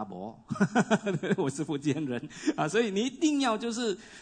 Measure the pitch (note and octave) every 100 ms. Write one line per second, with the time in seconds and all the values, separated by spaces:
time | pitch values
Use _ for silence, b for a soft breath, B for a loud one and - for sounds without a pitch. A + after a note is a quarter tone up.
0 | G#2 F#2 G#2 - - - G3 A3 - G#3+
1 | G3+ E3 F3 - C#3+ C#3 D3+ C#3+ C#3+ D3+
2 | C#3+ A#2+ D3+ B D4 - D3+ G#3 A#3 G3
3 | B3+ C4+ D#4 C#4+ C4 G#3 A#3 A3+ A#3 F#3
4 | B B